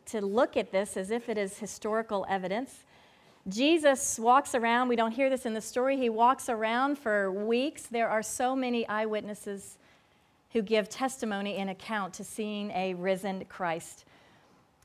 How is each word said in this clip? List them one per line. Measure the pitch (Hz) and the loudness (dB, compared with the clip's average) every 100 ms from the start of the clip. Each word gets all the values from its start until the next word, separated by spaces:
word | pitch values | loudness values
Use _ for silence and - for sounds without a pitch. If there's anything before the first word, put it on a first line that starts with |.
| - | -8
to | 226 | -4
look | 196 208 311 254 | 0 2 2 2
at | 202 | 0
this | 190 202 208 | 0 0 -4
as | 190 | -4
if | 233 233 | -4 -2
it | 214 | -2
is | 196 - | -4 -6
historical | 208 - 214 220 220 202 - | -10 -6 -2 -2 0 -4 -2
evidence. | 196 185 208 262 - - - - _ - _ 190 | -2 -2 -4 -6 -12 -20 -20 -20 _ -20 _ -8
Jesus | 202 285 339 294 262 - - | 2 4 6 6 4 0 0
walks | 226 262 285 254 | 6 6 4 0
around. | 233 240 254 | 2 2 4
We | 233 | 2
don't | 226 | 2
hear | 226 269 | 2 2
this | 254 233 | 2 -2
in | |
the | 220 | -4
story. | - 247 262 269 | -4 0 2 2
He | 240 | 2
walks | 220 240 262 - | 4 4 4 0
around | 220 220 240 269 285 | -2 0 2 0 0
for | 226 208 196 | 0 2 2
weeks. | 190 214 233 285 311 | 0 0 2 0 -4
There | - 233 226 | -6 -2 0
are | 214 | 0
so | 208 - 254 262 | -2 -2 0 0
many | 254 240 - | 0 -2 -2
eyewitnesses | 214 220 214 208 208 214 202 - - _ _ _ _ _ _ _ | -2 -2 -2 -6 -10 -8 -10 -12 -20 _ _ _ _ _ _ _
who | 233 | -2
give | 196 220 214 | 2 2 2
testimony | - 262 - 220 202 202 190 | -2 -4 -2 -4 -2 -2 -4
and | 196 | -4
account | 185 - 214 185 - | -6 -6 -4 -4 -8
to | |
seeing | 196 - 214 208 208 | -12 -6 -6 -4 -4
a | 180 190 180 | -2 -2 -2
risen | 185 185 196 190 196 | 0 0 -2 -6 -8
Christ. | - 180 165 - - - - - - _ _ _ _ | -4 -2 -2 -6 -18 -20 -20 -20 -20 _ _ _ _